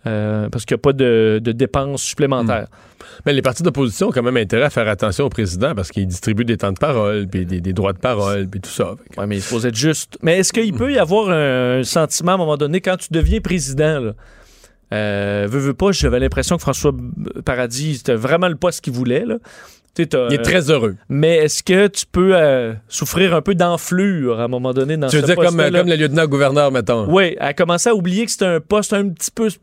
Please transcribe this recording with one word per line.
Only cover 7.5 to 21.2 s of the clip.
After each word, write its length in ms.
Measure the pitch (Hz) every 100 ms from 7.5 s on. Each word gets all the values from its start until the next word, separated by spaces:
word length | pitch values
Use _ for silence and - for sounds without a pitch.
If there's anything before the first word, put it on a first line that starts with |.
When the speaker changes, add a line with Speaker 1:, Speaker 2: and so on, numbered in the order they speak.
| 92
Speaker 2:
des 140 | 87
droits 200 | 92 98
de 60 | 92
parole, 480 | 123 110 98 101 95
puis 140 | 101
tout 80 | -
ça. 260 | - 92 98
Fait 180 | - -
que 40 |
Speaker 1:
Ouais, 80 | 101
mais 80 | 101
il 60 |
faut 240 | 92 117 123
être 100 | 110
juste. 420 | 151 151 - -
Mais 180 | 160 180
est-ce 140 | 185
qu'il 200 | 233 226
peut 180 | 131 254
y 40 | 269
avoir 300 | 160 202 208
un, 500 | 165 147 127 123 127
un 40 |
sentiment 480 | 120 170 151 - 170
à 40 | 190
un 20 |
moment 200 | 160 147
donné, 220 | 143 180
quand 140 | 190 185
tu 100 | -
deviens 300 | 165 - 220
président, 580 | - 180 135 135 151 151
là, 120 | 113 101 - - - - _ _ _
euh, 540 | 107 104 101 101 101 101
veux, 100 | 135
veux 140 | 139
pas, 180 | 131 190
j'avais 280 | 190 139 123
l'impression 360 | 131 - 175 175
que 40 |
François 300 | - 131 147 127 120 110 - - -
Paradis, 520 | 127 123 123 156 131
c'était 160 | - 113
vraiment 320 | 127 165 180
le 80 | 160
poste 260 | 180 -
qu'il 120 | -
voulait, 320 | 120 123 127 233
là. 100 | 226 - - - - _ -
Tu 80 |
sais, 40 | 165
t'as, 180 | 139 120
Speaker 2:
Il 40 | 139
est 40 |
Speaker 1:
euh, 40 |
Speaker 2:
très 260 | 117 180 143
heureux. 240 | 151 113 92 _
Speaker 1:
mais 280 | 139